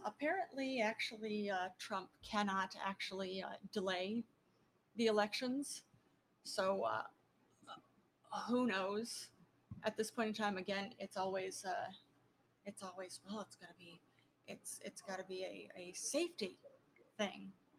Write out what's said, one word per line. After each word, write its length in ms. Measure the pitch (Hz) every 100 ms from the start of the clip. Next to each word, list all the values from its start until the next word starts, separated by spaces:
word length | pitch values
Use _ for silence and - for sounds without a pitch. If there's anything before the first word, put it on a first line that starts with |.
Apparently, 760 | - - 294 381 - 269 269 262
actually, 720 | 214 226 - 220 220 208 202
uh, 200 | 190 185 -
Trump 320 | - 196 185 -
cannot 540 | - 208 202 190 190 -
actually, 580 | 196 190 - 190 190 190
uh, 140 | 180 - 196
delay 520 | 214 190 180 190 233 - _ _ _ _ _ _ -
the 100 | 226
elections. 760 | 208 208 - 254 269 285 - - - _ _ _ _
So, 400 | - - 95 98
uh, 200 | 113 110 - - _ _ _ _ - - - _ _ _ - 190 185
who 180 | 247 247
knows? 600 | 190 190 208 233 - - - - _ - -
At 120 | 220 214
this 140 | 214
point 180 | - 220
in 60 |
time, 220 | 214 208 190
again, 380 | 190 196 196 -
it's 180 | 196 196
always, 480 | 190 190 190 190
uh, 280 | 190 135 - 196 - _ _ _ _ _
it's 180 | 196 -
always, 380 | 190 180 180 -
well, 160 | 185 208
it's 140 | 190
gonna 200 | - 175 175
be, 220 | 170 170 _ _ _ _ -
it's, 320 | - - -
it's 160 | - -
gotta 240 | - 185
be 200 | 185 185
a, 260 | 185 202 - 185
a 140 | 180
safety 680 | 180 - 285 339 - 185 - - - _ - - -
thing. 360 | 123 - 196 - _